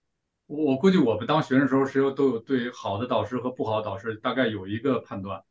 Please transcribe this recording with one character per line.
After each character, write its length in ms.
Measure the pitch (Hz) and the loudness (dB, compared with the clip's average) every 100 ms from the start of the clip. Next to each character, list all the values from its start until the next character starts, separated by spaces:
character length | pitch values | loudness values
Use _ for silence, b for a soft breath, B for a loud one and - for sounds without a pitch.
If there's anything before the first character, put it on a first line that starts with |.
| _ _ _ _ - | _ _ _ _ -12
我， 140 | 151 147 | -2 0
我 120 | 127 | 4
估 140 | 190 | 4
计 60 | 185 | 6
我 180 | 147 139 | 4 2
们 100 | 117 | 0
当 160 | 156 | 0
学 160 | 156 131 | 2 2
生 100 | 135 | 4
时 80 | 135 | 2
候 100 | 135 | 2
是 140 | 135 | 2
有， 120 | 135 | 2
都 180 | 135 139 | 2 2
有 100 | 113 | 0
对 300 | - 127 120 | -2 -2 -2
好 260 | - 107 101 | -6 -4 -4
的 100 | 123 | 0
导 160 | 117 | 0
师 140 | 101 123 | 0 -4
和 120 | 123 | -4
不 140 | - | -4
好 140 | 110 110 | -2 -2
的 80 | 104 | -4
导 120 | 98 | -6
师 180 | 117 110 | -8 -6
大 180 | 127 | -4
概 140 | 117 120 | 0 0
有 200 | 104 95 | -2 -6
一 100 | 110 | -4
个 220 | 135 120 | -2 -2
判 220 | - 107 | -4 -10
断。 220 | 98 90 - | -8 -10 -14